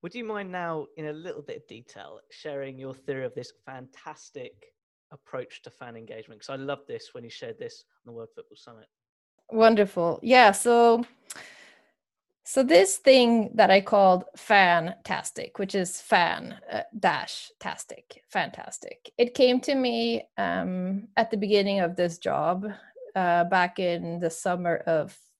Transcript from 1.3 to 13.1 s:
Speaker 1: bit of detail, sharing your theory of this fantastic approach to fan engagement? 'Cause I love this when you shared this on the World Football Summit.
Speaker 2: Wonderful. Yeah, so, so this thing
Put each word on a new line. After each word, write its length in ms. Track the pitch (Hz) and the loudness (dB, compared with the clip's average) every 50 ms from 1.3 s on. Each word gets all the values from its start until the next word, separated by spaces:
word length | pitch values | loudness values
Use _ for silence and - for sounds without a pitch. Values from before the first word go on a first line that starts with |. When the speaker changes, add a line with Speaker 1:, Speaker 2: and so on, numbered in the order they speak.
| 156 151 | -14 -14
Speaker 1:
bit 160 | 143 - - - | -12 -14 -16 -16
of 100 | _ _ | _ _
detail, 540 | - 113 123 _ - - 92 69 87 107 _ _ | -20 -20 -20 _ -20 -20 -20 -20 -20 -20 _ _
sharing 480 | - - - 156 143 139 139 135 135 131 | -20 -16 -14 -10 -10 -10 -10 -12 -14 -14
your 160 | 131 135 131 | -14 -14 -14
theory 300 | 131 _ - 139 131 131 | -14 _ -10 -8 -6 -6
of 100 | 123 - | -8 -10
this 160 | - 123 - _ _ _ | -10 -14 -14 _ _ _
fantastic 880 | - 131 131 127 131 _ - _ 160 151 _ - - _ 139 127 - _ 101 _ _ _ _ _ _ _ _ _ _ | -18 -18 -18 -18 -20 _ -20 _ -18 -18 _ -20 -20 _ -16 -16 -16 _ _ _ _ _ _ _ _ _ _ _ _
approach 500 | - 139 _ _ - 131 127 123 - - _ | -20 -20 _ _ -10 -10 -10 -10 -16 -20 _
to 60 | - | -20
fan 280 | _ _ 135 123 117 113 | _ _ -18 -18 -18 -18
engagement? 420 | 113 110 107 110 110 _ 117 107 | -18 -16 -16 -18 -18 _ -20 -20
'Cause 100 | - - | -16 -14
I 60 | 139 | -12
love 320 | 135 135 139 143 139 143 _ | -12 -8 -8 -10 -10 -10 _
this 260 | 123 113 - - _ | -14 -14 -14 -14 _
when 120 | 127 120 | -18 -18
you 40 | 117 | -18
shared 300 | - - - 117 113 _ | -18 -16 -14 -14 -14 _
this 240 | 127 117 - - _ _ _ _ | -14 -16 -16 -18 _ _ _ _
on 140 | _ 117 | _ -20
the 40 | 117 | -18
World 140 | 117 113 110 _ | -18 -18 -18 _
Football 220 | - - _ 104 | -20 -20 _ -20
Summit. 320 | _ _ - 117 113 110 _ _ _ _ _ _ _ _ _ _ _ _ _ | _ _ -20 -20 -20 -20 _ _ _ _ _ _ _ _ _ _ _ _ _
Speaker 2:
Wonderful. 680 | - 220 220 226 226 208 208 196 - - 170 170 165 - - | 0 4 6 6 6 6 2 0 0 -2 -2 -2 -2 -4 0
Yeah, 280 | - 254 254 247 208 | 4 6 8 8 8
so, 520 | 196 196 - 240 233 233 233 233 226 233 240 - _ _ _ _ - - - - - - - - _ _ _ _ _ _ _ _ _ _ _ _ _ _ _ | 6 4 0 2 4 6 6 6 4 2 0 -6 _ _ _ _ -18 -18 -18 -20 -20 -20 -20 -20 _ _ _ _ _ _ _ _ _ _ _ _ _ _ _
so 180 | - - - 269 | -4 0 0 2
this 320 | 247 320 349 392 381 - | 6 6 6 6 6 2
thing 560 | - _ 269 | 0 _ 6